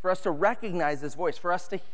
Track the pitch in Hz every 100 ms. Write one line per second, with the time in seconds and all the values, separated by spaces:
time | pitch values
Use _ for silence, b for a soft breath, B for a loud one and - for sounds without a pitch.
0 | 180 185 196 147 202 240 220 175 147 147
1 | 143 135 175 - 175 180 - 190 -